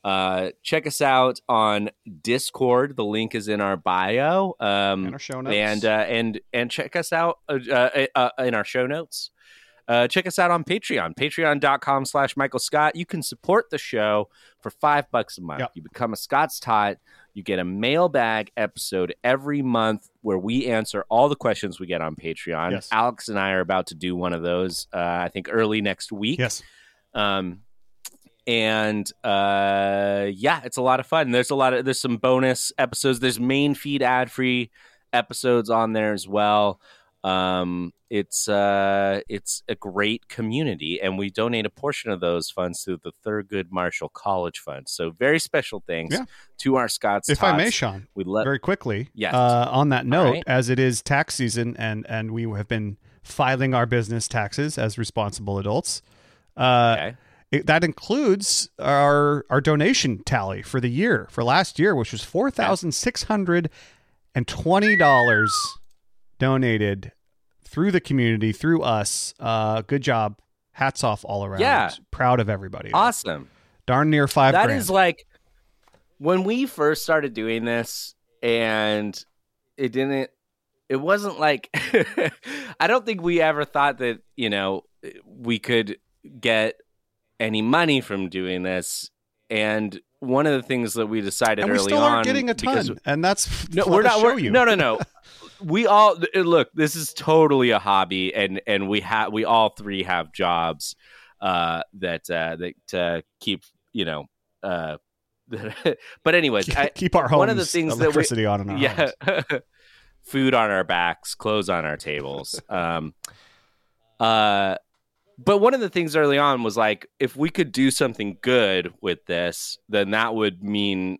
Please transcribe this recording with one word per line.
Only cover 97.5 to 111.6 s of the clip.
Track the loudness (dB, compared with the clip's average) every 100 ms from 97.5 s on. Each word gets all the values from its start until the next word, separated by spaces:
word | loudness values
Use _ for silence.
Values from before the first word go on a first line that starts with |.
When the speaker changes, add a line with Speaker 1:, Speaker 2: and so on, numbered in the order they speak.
| 6 4
Speaker 1:
a | 2
hobby, | 4 2 2 -2 -2
and, | 0 -2 -2 -2
and | 0 2
we | -2
ha-, | 0 -2 0
we | -2
all | 2 4 4
three | 0 -8 -6
have | -2 -2 -2
jobs, | -2 0 2 0 -4 -10 -14 _ -20 -20 _
uh, | -2 0 0 -4 -8 -8
that, | -6 -6 -4
uh, | -4 -4 -6
that, | -10 -12 -8 -2
uh, | -2 -2 -8 _
keep, | -6 -6 _ _ _
you | -6 -4
know, | -6 -10 _ _ _
uh, | -6 -6 -6 -10 _ _ _
<laughs> | _ _ -12 -12 -4 -4 -4 -12 -4
but | 2
anyways, | 4 4 0 0
Speaker 2:
Keep, | 0
Speaker 1:
I, | 0
Speaker 2:
keep | 0 0
our | 2 4 4
Speaker 1:
one | 4
of | 2
the |
Speaker 2:
homes, | 0
Speaker 1:
things | -2 0
Speaker 2:
electricity | 2 2 2 0 0
Speaker 1:
that | 0
we, |
Speaker 2:
on | 0
in | -2
our | 0
Speaker 1:
yeah, | 0 2 -2 0
Speaker 2:
homes. | -2 -2 -2 -6 _ _ _
Speaker 1:
<laughs> | _ _ _
food | -6 0 4
on | 4 4
our | 2 2
backs, | 2 0 -2 -10 -6
clothes | -2 -2